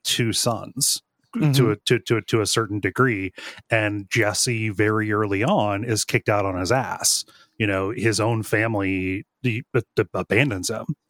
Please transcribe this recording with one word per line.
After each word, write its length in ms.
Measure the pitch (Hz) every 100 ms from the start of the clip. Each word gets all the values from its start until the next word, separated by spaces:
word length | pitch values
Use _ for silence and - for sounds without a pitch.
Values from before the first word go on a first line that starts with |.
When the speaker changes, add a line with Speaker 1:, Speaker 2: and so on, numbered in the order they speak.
Speaker 1:
two 280 | - - 117
sons 680 | 98 120 107 101 - - - _ _ _ 233
Speaker 2:
Mm-hmm. 160 | 151
Speaker 1:
to 180 | 135 117
a, 40 | 104
to, 220 | - 120
to, 220 | - 113
to 180 | - 113
a 60 | 101
certain 340 | - 107 104
degree, 520 | 95 - 131 101 95 - - - -
and 400 | 113 107 104 101
Jesse 640 | 117 104 104 - 113 110
very 420 | 95 107 107 107
early 320 | 104 104 98
on 400 | 127 196 104 101
is 180 | 120 107 -
kicked 240 | - -
out 160 | 104 98
on 120 | 90
his 140 | 90
ass. 540 | 131 110 - - - - - _ -
You 80 | 104
know, 240 | 95 95
his 280 | 92 113 104
own 240 | 110 113
family, 840 | 104 107 113 104 95 95 92 95 - _
he, 200 | 127 113 -
a-, 80 | 120 - -
a-, 80 | 101
abandons 560 | 95 90 107 143 95 87
him, 160 | 110 - 147